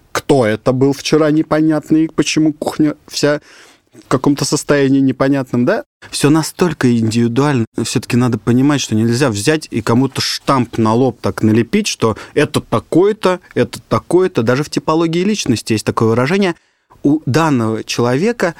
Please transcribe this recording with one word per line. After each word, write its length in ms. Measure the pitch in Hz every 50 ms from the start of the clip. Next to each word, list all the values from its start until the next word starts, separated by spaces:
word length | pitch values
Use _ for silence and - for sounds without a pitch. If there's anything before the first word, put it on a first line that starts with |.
| _ _
кто 320 | - - - - 147 135 117
это 280 | 107 110 - - 131
был 200 | 127 127 135 139
вчера 380 | 139 - - - 160 151 156 151
непонятный, 760 | 151 160 156 - 151 156 156 160 156 151 147 - 156 156 160 156 -
почему 380 | - 151 - - 156 156 156
кухня 420 | 147 - - - - - 156 147 - - _ -
вся 320 | - - - 147 147 143 - - - - - - _ _ _ _ - - -
в 20 | -
каком-то 360 | 135 131 - 139 147 - 143
состоянии 560 | - 156 147 - - 147 143 139 131 139 135
непонятном, 640 | 135 135 127 - 135 135 143 135 127 - - 120 123
да? 180 | 156 214 233 - _ _ _ - -
Всё 200 | - - - 139
настолько 680 | 156 160 151 - - - 185 170 151 - - 123 120
индивидуально. 680 | 117 113 110 107 117 120 117 117 131 143 151 139 120 110 - _ -
Всё-таки 340 | 117 - - 127 - - 123
надо 220 | 120 127 123 113 107
понимать, 420 | - 123 120 127 135 147 147 131
что 140 | - - 110
нельзя 360 | 107 113 117 117 123 147 127
взять 360 | 104 101 101 151 156 156 - -
и 100 | - 117
кому-то 380 | - - 117 123 135 139 - -
штамп 580 | - - - - - - 139 131 117 - - -
на 160 | 110 107 113
лоб 240 | 120 135 127 113 -
так 220 | - 101 98 -
налепить, 460 | - 107 110 117 110 - - 214 208 -
что 280 | - - - 113 104 - - - -
«это 260 | 147 151 - - -
такой-то, 800 | - - 156 135 - _ - 160 190 208 220 - - 185 180 175 - - -
это 260 | 135 123 - - - - -
такой-то». 540 | 117 110 - - 165 180 185 180 - 127
Даже 200 | 113 120 127 135
в 80 | 151 -
типологии 540 | - 160 - - 156 165 170 165 160 175 180
личности 480 | 214 214 - - - 113 - - -
есть 120 | 110 107 -
такое 220 | - 107 - 113 110
выражение. 440 | 113 117 127 143 190 196 196 175 165 - _ _ _ _ _ _ _ _ -
У 160 | 143 151 156 -
данного 580 | 135 117 156 165 160 139 120 113 110 110 110 -
человека 680 | - - - 120 120 127 139 190 233 240 - 196 175 -